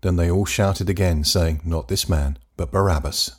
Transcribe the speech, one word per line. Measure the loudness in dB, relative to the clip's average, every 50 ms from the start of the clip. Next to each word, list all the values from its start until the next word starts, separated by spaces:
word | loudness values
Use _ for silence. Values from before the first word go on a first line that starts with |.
Then | 0 0 2
they | 2 2 2
all | 2 2 0
shouted | 0 0 0 0 0 0 0 -2 -2
again, | 0 0 2 2 2 2 0
saying, | 0 0 2 2 2 0 -2 -2
"Not | -2 -4 -4 -2 -4
this | -4 -4 -2 0
man, | 0 0 0 0 -2 -6 -10 _ _
but | -8 -8 -2
Barabbas." | 0 2 2 2 2 0 0 -4 -4 -4 -4 -6 -6